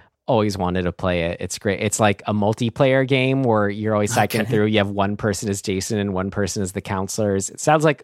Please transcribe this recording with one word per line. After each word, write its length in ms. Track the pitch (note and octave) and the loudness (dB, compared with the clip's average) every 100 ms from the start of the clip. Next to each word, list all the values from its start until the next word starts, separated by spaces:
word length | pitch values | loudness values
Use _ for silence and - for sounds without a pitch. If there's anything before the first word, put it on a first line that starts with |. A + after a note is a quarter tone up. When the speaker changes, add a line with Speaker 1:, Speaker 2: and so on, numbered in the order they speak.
| _ _ - | _ _ 0
Speaker 1:
always 320 | A#2+ G#2 F#2+ | 2 2 0
wanted 260 | F2+ F2+ | -2 0
to 80 | F2+ | -2
play 300 | - F#2 F2+ | -2 -2 0
it. 140 | E2+ F2 | -2 -4
It's 180 | F#2 - | -8 -6
great. 220 | G#2+ F#2+ | -4 -2
It's 180 | G#2 - | -2 2
like 220 | G#2+ G2+ - | 2 2 -2
a 80 | |
multiplayer 720 | G#2+ G#2 A2+ A#2 - C3+ C3+ C3 | 0 0 0 -2 2 2 4 2
game 360 | C#3 C3 C3+ | 2 2 2
where 260 | B2+ G#2+ G2+ | 2 2 2
you're 240 | G2+ G#2+ | -2 0
always 200 | G#2+ G#2 | 0 2
cycling 300 | A2+ G#2+ A2+ | 2 0 0
Speaker 2:
Okay. 80 | G#2+ | 0
Speaker 1:
through. 140 | A2 G#2+ | 2 2
You 100 | G#2+ | 2
have 120 | G2 | 0
one 280 | G2+ G2 G2+ | 0 -2 -2
person 320 | G#2+ G2 G#2 | -2 -2 -2
as 120 | G2 | -4
Jason 360 | - F#2+ - G#2+ | -4 -4 -2 -2
and 140 | G2+ | -2
one 180 | F#2 F#2+ | -2 -2
person 320 | G#2 F#2+ A2 | -2 -2 -2
as 80 | F#2 | -4
the 80 | G2+ | -6
counselors. 680 | - G2 G2 - G#2 G2 F#2+ | -6 -4 -4 -2 0 0 -2
It 100 | - | -2
sounds 240 | - D#3 | 2 4
like 200 | D#3 C#3 | 4 0